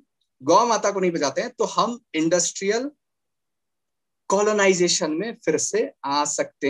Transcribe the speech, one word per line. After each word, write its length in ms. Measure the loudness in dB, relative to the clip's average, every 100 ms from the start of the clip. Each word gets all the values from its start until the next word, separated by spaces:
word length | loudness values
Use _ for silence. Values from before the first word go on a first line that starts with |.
| _ _ _ _
गौ 240 | 2 4 4
माता 260 | 2 0
को 80 | 0
नहीं 120 | -2
बचाते 300 | 0 -2 -2
हैं, 80 | -6
तो 120 | -4 -2
हम 340 | 0 -2 -4 _ -2
industrial 760 | 0 0 0 -4 -2 -2 -4 _ _ _ _ _ _ _ _ _ _ _ _ _ -2
colonization 840 | 0 2 2 4 4 2 0 -2
में 220 | -4 -6 -6
फिर 220 | -2 -2
से 320 | -2 -2 -4 -6 -4
आ 180 | -2 -2
सकते 440 | -4 -6 -4